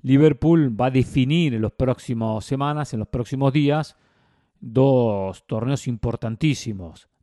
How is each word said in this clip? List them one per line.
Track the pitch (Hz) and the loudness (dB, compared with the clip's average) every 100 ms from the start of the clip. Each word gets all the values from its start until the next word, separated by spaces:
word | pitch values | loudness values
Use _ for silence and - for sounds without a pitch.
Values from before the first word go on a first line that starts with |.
Liverpool | 131 139 151 143 156 170 143 107 | 4 4 6 4 2 4 2 0
va | 127 | 0
a | |
definir | 131 123 143 131 160 160 | 2 0 0 0 2 0
en | 113 | 0
las | 110 | -4
próximas | - 131 123 - 117 113 110 - | -2 -2 -2 -6 -4 -4 -4 -6
semanas, | 135 143 147 147 | -4 -4 -4 -6
en | 113 | -8
los | 107 | -6
próximos | 120 - 135 135 | -6 -6 0 2
días, | 139 143 151 151 _ _ _ _ _ _ _ | 2 2 0 -4 _ _ _ _ _ _ _
dos | 127 113 135 127 117 101 95 92 _ | -2 2 4 4 2 0 -4 -8 _
torneos | 117 120 139 - | -6 -2 -4 -4
importantísimos, | 117 120 117 110 110 160 127 - 98 85 78 _ _ | -6 -6 -6 -8 -2 -2 -2 -6 -10 -12 -18 _ _